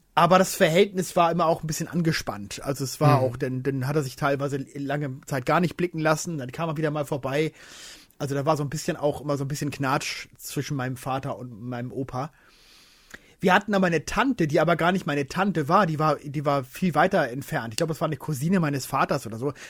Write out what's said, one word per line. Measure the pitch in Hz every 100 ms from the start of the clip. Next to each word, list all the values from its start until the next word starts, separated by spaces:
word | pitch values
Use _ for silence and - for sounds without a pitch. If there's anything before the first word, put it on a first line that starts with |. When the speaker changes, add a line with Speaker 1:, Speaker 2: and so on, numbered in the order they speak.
| _
Speaker 1:
aber | - 165 185
das | 185 -
Verhältnis | 180 160 208 185 180 -
war | 170
immer | 170 165
auch | 160
ein | 156
bisschen | 156 165
angespannt. | 175 165 156 - 101 101 -
Also | - 135
es | 135 -
war | 147 147
Speaker 2:
Mhm. |
Speaker 1:
auch, | 131 120
dann, | 135 127
dann | 131 135 127
hat | 147
er |
sich | 135 -
teilweise | 147 139 139 139 135
lange | 143 139 143 147 131
Zeit | - 139 123
gar | 160
nicht | 175 -
blicken | 175 160
lassen. | 156 156 - 160
Dann | 123
kam | 127 165
er | 156
wieder | 156
mal | 151 143
vorbei. | - 131 139 156 - - - - - - -
Also | 135
da | 139
war | 139 151
so |
ein | 147
bisschen | 156 - 170
auch | 147 -
immer | 143 143
so |
ein | 139
bisschen | 147 151
Knatsch | - 135 143 - - - -
zwischen | - - 135 147
meinem | 127 127
Vater | - 131 139 104
und | 123 113
meinem | 120 123 123
Opa. | 127 131 127 147 _ _ _ _ - - _ _ - _ _
Wir | 185
hatten | 185 208
aber | 202 185
eine | 165
Tante, | - - 254 254 160
die | 160
aber | 156 170
gar | 180
nicht | 185 180
meine | 143 139
Tante | - 202 165 139
war. | 180 190
Die | 151
war, | 156 147
die | 147 143
war | 147 143
viel | 131 - 185
weiter | 151 175 190 139
entfernt. | 127 131 160 113
Ich | 110
glaub, | 165
es | 160
war | 160
eine | 156
Cousine | - 143 156 196
meines | 156 143
Vaters | - 139 165 156 117
oder | 113
so. | 135 - -